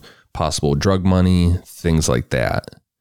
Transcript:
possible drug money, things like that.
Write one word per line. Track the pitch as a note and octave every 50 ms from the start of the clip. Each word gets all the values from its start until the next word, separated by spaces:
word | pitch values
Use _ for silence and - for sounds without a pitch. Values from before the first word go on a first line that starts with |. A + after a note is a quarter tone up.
| - - - _ _ _ -
possible | - E2+ D#2 - - D2+ C#2+ C#2+
drug | C#2+ - G2+ F#2+ F#2 F2
money, | F#2+ F#2 F#2 F2+ F2+ F#2 F2 F2 E2+ F2 F2+ -
things | - - - - F2 E2 D#2+ D2+ -
like | B1 A#1 - -
that. | - B1+ A1+ G1+ - - - - - - _ _ _ _